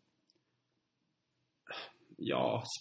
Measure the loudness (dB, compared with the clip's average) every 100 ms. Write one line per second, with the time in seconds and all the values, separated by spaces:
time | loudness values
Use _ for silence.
0 | _ _ _ _ _ _ _ _ _ _
1 | _ _ _ _ _ _ -12 -10 -10 -18
2 | _ -4 0 4 4 2 0 -6